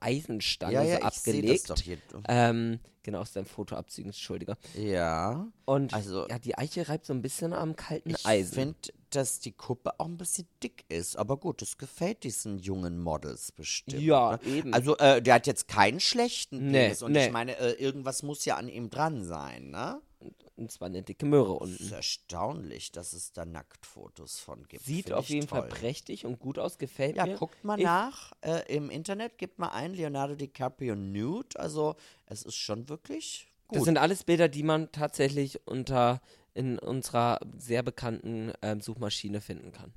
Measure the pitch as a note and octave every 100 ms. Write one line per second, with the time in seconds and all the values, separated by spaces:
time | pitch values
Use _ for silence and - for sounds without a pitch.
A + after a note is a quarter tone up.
0 | A#2 C3+ D#3 A2 - - F2 B2 D#3 F3
1 | G#2 - A2+ A2 G#2+ E3+ - F2+ F2+ E2
2 | - - G#2 A#2+ A#2+ A#2 A#2 A2+ - _
3 | - G2+ G2+ G2 F#2+ - G2+ - - -
4 | F#2+ - - F#2 F2 G#2 - - G#2 F#2
5 | E2 D#2+ F#2 C3+ A3 - - C#3 C3+ G#2+
6 | G2+ F#2+ - A#2 B2 - C#3+ F3+ D#3+ D#3
7 | - C3+ B2+ - E3 F3 D#3+ D#3+ - D#3
8 | - D#3+ - G#2+ F2+ G2+ C#3 D#3+ - -
9 | - C#3+ B2+ - B2 - - A#2+ - -
10 | D#3+ E3+ F3+ - E3+ - A#2+ - - E2
11 | F2+ - G#2 C#3 F#3 - G#2+ - C3+ -
12 | F3 A3+ C3+ - - G2 F#2 F#2+ F2 F2
13 | E2+ D2+ D2 A#1+ - - - - - C#3
14 | D3+ C#3+ A#2+ A2+ - C#3 C3 A#2 C3+ D3+
15 | C#3+ B2+ A#2 - - - - G#2+ G2+ D3
16 | - B3 A#3+ - - C3 C#3 C#3 A2+ G2+
17 | A#2+ D3 B2 A#2 A#2+ B2 B2 A#2 C3+ C#3
18 | C3+ C3 D3 D3 - G#2 A#2+ A2+ A#2 C3
19 | D#3 C#3 F2+ E2 C#2 A#1+ C2+ D#2 C#3+ C4+
20 | - _ - - - - A2+ - F2+ F#2
21 | F#2+ F#2+ D3 D3 G#2+ F2+ F#2 F2+ - G#2
22 | - - - E2+ G#2 D#3 E2+ A1+ - -
23 | F2 E2+ - - E2+ D#2+ - - - -
24 | G1+ - C#2+ - - A#1+ - - B2+ D#3+
25 | - - C3 D3 C#3+ C3+ - - A2+ -
26 | - - A#2+ B2 B2+ - - - C3 -
27 | C#3 D#3 F3+ G3+ - - G#3 G#3 F#3 F3+
28 | A#3+ - - - - E3 - D3 D3 C#3+
29 | D#3+ G3 A#3 - - - F3 A2 D#3 F#3+
30 | D3+ C#3 C#3 C#3+ C#3 - C3 - C3 G2+
31 | G2 G2+ A#2 G#3 C#4 - D#3 D3+ D3+ D#3
32 | - - - G#2+ G#2+ - - G#2+ B2+ D3+
33 | - D4+ - - - _ - G#3 D3+ D3+
34 | D#3 F#3+ - E3+ E3 C#3+ D3+ D#3 D#3 D3+
35 | D3 - C#3 C#3+ C#3 - - C3 B2+ C3
36 | A#2+ B2+ - - _ - C3 A#2+ - C3
37 | - A#2+ A#2+ A#2 - B2+ C3 A#2 B2+ -
38 | B2 A2 - A2+ A2 - G#2+ G#2 A2 A2+
39 | G#2+ - G2+ G#2 - E2 - E2+ -